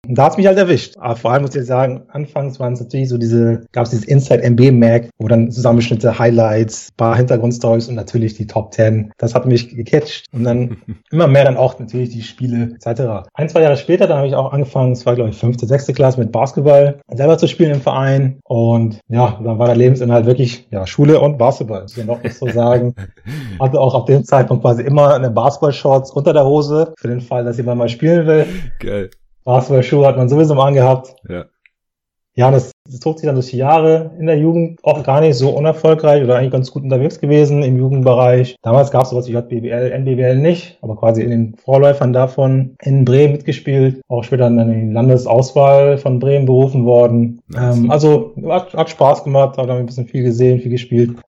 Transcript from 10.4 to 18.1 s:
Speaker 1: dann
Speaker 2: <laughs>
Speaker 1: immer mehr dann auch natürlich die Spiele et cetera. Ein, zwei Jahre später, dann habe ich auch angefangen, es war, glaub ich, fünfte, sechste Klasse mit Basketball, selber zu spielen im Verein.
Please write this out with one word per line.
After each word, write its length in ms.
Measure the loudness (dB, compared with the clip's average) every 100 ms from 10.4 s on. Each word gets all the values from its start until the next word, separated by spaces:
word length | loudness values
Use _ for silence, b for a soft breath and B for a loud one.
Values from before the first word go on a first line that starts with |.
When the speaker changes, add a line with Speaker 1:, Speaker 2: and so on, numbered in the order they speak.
Speaker 1:
dann 340 | -4 -2 -4 -10 -14
Speaker 2:
<laughs> 180 | -18 _
Speaker 1:
immer 160 | -2 2
mehr 180 | 2 2
dann 120 | 0
auch 220 | -2 -4
natürlich 300 | -12 -8 -8
die 120 | -10
Spiele 520 | -16 -10 -6 -4 -6 -8
et 60 |
cetera. 440 | -8 -6 -6 -6 -12
Ein, 160 | -8 -2
zwei 120 | 2
Jahre 160 | 2 0
später, 300 | -2 0 2
dann 100 | 0
habe 100 | -2
ich 80 | -2
auch 160 | -4
angefangen, 400 | -4 -4 -2 -2
es 120 | -2 -2
war, 100 | -2
glaub 140 | -4
ich, 80 | -4
fünfte, 280 | -4 -4 -2
sechste 280 | -2 -2
Klasse 260 | 0 0 0
mit 120 | -4
Basketball, 680 | -2 -2 0 4 4 4 -2 _
selber 240 | -2 0 2
zu 100 | 0
spielen 240 | 0 0 0
im 60 |
Verein. 580 | -2 -2 0